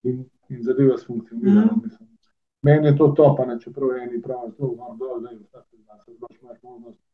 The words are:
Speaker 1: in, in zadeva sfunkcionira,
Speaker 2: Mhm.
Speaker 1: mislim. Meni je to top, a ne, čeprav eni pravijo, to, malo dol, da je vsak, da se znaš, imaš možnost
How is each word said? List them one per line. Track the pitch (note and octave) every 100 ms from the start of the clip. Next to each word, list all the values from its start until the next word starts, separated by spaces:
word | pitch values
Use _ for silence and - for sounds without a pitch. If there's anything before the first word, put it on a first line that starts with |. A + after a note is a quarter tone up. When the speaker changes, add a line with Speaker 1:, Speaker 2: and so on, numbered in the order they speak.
Speaker 1:
in, | B2 B2+ C3 _
in | _ B2
zadeva | A#2 C3 C3+ A#2+
sfunkcionira, | - A#2 - A#3 G3+ G#3
Speaker 2:
Mhm. | A3+ -
Speaker 1:
mislim. | - - _ _ _ _ _ _
Meni | C#3+ D3+
je | D3+
to | C#3+ D3
top, | C#3+ D3 C3
a |
ne, | B2 A#2
čeprav | - C3+ C3+
eni | B2+ A#2+ A#2
pravijo, | C3 B2 A#2
to, | G#2 C3+
malo | A#2 A#2+
dol, | A2+ C3 A#2+
da | A#2
je | A2
vsak, | G2+ B2 _ A2+
da | G#2+ G#2
se | _
znaš, | A#2+ A#2+ _
imaš | A#2+ A#2
možnost | - F#4 A#3 G#3 _